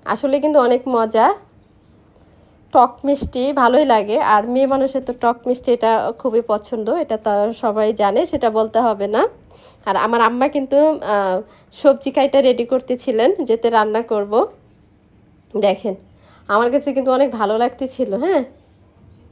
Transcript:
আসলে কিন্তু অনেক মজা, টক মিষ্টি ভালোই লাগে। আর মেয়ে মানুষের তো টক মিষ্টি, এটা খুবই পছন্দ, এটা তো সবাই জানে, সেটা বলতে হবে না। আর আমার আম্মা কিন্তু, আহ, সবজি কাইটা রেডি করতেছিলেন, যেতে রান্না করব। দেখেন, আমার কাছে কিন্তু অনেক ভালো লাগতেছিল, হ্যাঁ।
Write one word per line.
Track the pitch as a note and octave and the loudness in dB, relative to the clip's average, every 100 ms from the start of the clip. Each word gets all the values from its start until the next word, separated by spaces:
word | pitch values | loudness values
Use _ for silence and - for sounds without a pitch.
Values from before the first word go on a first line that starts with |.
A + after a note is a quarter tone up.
| - | -6
আসলে | G#3 C#4 C#4 | -2 0 0
কিন্তু | D4+ D4 | 2 4
অনেক | A#3+ B3+ C4 | 4 2 0
মজা, | A#3+ A3 A3 C4+ G4+ - _ _ _ _ _ _ _ _ _ _ _ _ | -2 0 2 2 2 -8 _ _ _ _ _ _ _ _ _ _ _ _
টক | C4+ B3 B3 C#4 | 4 4 2 -2
মিষ্টি | C#4 - B3+ C4+ | -2 -2 -4 -4
ভালোই | C#4 A#3+ B3+ C#4+ | 2 2 4 4
লাগে। | A3 G#3 B3 | 2 2 0
আর | C4 G#3+ A3+ | 2 2 2
মেয়ে | B3+ C4+ | 0 0
মানুষের | C4+ C4+ C4+ B3+ | 0 -2 -4 -6
তো | |
টক | B3 A#3 A#3+ B3+ | -2 -2 -2 -4
মিষ্টি, | B3+ - | -4 -2
এটা | A#3+ A3+ A3 A2+ A#3+ | 0 2 0 -2 -4
খুবই | C4 A3+ | -2 -2
পছন্দ, | A3+ G#3+ - A3+ G#3+ | -2 -4 -4 -8 -4
এটা | E4 D4+ A3 | -4 -4 -4
তো | A3 G3+ G#3 | -2 0 -2
সবাই | A3+ A3+ G#3 G#3+ | -2 -4 0 -2
জানে, | G#3+ G3+ A3+ F4 | 0 0 0 -2
সেটা | D4 A3+ | -2 -2
বলতে | A3 A3 A3 | 0 0 0
হবে | A#3+ G#3 G3+ | 0 0 -2
না। | A3 A4 - _ - - _ - | 0 -2 -4 _ -20 -20 _ 0
আর | G3 | 0
আমার | A3 A#3 | 2 2
আম্মা | A3+ B3 C#4+ | 2 2 0
কিন্তু, | D4 C4+ C#4 D#4 | 0 0 4 4
আহ, | D4+ F#3+ G#3 F#3+ F#3 G#3+ - _ | 2 -2 0 0 -2 -6 -16 _
সবজি | - C#4+ C#4 C#4 | 0 2 2 0
কাইটা | C#4 C#4 C#4 | 0 2 4
রেডি | B3+ A#3 A#3 | 2 0 -2
করতেছিলেন, | C4 - B3+ - A3 B3+ G4 | -4 -2 -6 -4 0 0 0
যেতে | A#3+ A3+ A#3 | -2 0 0
রান্না | A3+ G#3+ G#3+ | 2 0 -2
করব। | A#3 G#3+ G3+ A3 G#4+ - _ _ _ _ _ _ _ _ _ | -2 -4 0 0 -2 -6 _ _ _ _ _ _ _ _ _
দেখেন, | A3+ G3+ F#3 G#3+ F#3+ - _ _ - - | -2 0 0 -6 -10 -14 _ _ -18 -4
আমার | G3+ A#3+ | -2 0
কাছে | C4+ C#4+ | -2 -2
কিন্তু | C4+ C4 | -4 0
অনেক | B3+ C#4 | 0 0
ভালো | A3+ G#3 A3 | -2 -2 0
লাগতেছিল, | A#3+ B3 C4 - A3+ G3 | -2 -4 -10 -6 -6 -4
হ্যাঁ। | E4 E4+ A#3+ - _ _ _ _ - - - | -2 -2 -4 -10 _ _ _ _ -20 -20 -20